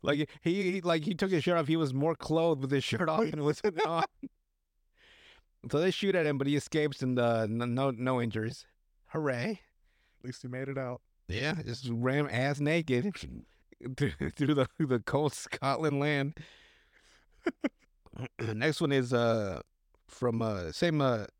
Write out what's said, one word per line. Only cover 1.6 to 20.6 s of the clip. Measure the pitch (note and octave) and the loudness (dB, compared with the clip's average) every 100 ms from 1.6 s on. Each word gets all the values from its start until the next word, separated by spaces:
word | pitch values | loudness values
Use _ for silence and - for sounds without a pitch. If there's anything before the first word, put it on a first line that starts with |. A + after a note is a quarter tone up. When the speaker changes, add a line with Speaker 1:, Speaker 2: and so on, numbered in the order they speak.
| D3 | 2
Speaker 1:
He | E3 | 2
was | D3 | 2
more | C3 D3+ D#3+ | 2 0 0
clothed | - D#3+ E3 D3 | 0 2 4 2
with | C3 | 2
his | C#3 | 0
shirt | - - E3 | 0 0 2
off | D#3 A3+ | 2 0
than | D#3 | 0
it | |
was | D3 - G#3+ | 0 0 0
<laughs> | E3+ D#3+ | 0 0
on. | E3 - - - - _ _ _ _ _ _ - - - - _ _ B2+ | 0 -2 -4 -16 -16 _ _ _ _ _ _ -20 -20 -20 -20 _ _ -2
So | D3 | 0
they | F3+ | 2
shoot | F#3 G3 F#3 | 2 0 2
at | D#3 | 2
him, | C#3 | 2
but | C3+ | 2
he | C#3+ | 2
escapes | - D#3+ D3+ C#3 | 0 0 0 0
and, | C3 B2 | 0 2
uh, | A#2+ A2+ A2 | 4 2 2
n-, | A2+ A#2+ | 0 0
no, | A#2+ C#3 | 0 0
no | A2+ B2+ B2+ | 0 0 0
injuries. | A#2 A2 A2 - - _ _ _ _ | 0 -2 -4 -6 -16 _ _ _ _
Hooray. | D#3 D3+ B2 D3 G#3 _ _ _ _ _ _ | -4 -2 -2 -4 -6 _ _ _ _ _ _
Speaker 2:
At | B2+ | -14
least | - | -12
he | B2+ | -10
made | B2+ C3+ | -8 -6
it | C3+ | -6
out. | B2+ B2 _ _ - | -6 -8 _ _ -8
Speaker 1:
Yeah, | F2+ C#3+ E3 | -4 -2 -4
just | - G2 C3 | -6 -8 -6
ran | A#2 B2 C#3 D3 | -2 0 2 0
ass | A#2 C3+ C#3+ | 0 0 0
naked | D3 E3 D#3+ B2 G3+ - C#2 A2+ - _ | 2 0 2 0 0 -6 -12 -14 -16 _
<laughs> | _ - - B2+ | _ -14 -10 -2
through, | C#3 E2 C#3 | -2 0 -6
through | - C#3+ | 0 2
the, | D3 B2+ - | 2 2 0
the | D3+ B2+ | 0 0
cold | - C#3 D3+ | 0 0 0
Scotland | - - - C3+ C3+ D#3 C#3+ | -2 -10 -6 -2 0 0 0
land. | C#3+ D3 C#3 - | 0 0 -2 -6
<laughs> | - - - _ _ _ _ _ _ _ - - C#4 - _ _ - - B2+ - | -18 -20 -20 _ _ _ _ _ _ _ -6 -2 -4 -6 _ _ -20 -14 -12 -6
Next | A2+ G#2+ D3 D3 | -4 -2 -2 0
one | D#3+ | 2
is, | C3+ B2 | 2 2
uh, | B2 A#2 A2+ G2+ D#2 - _ _ _ _ | 2 4 2 0 -6 -10 _ _ _ _
from, | - B2 A#2 | -4 -2 0
uh, | A2 G2+ | 0 -2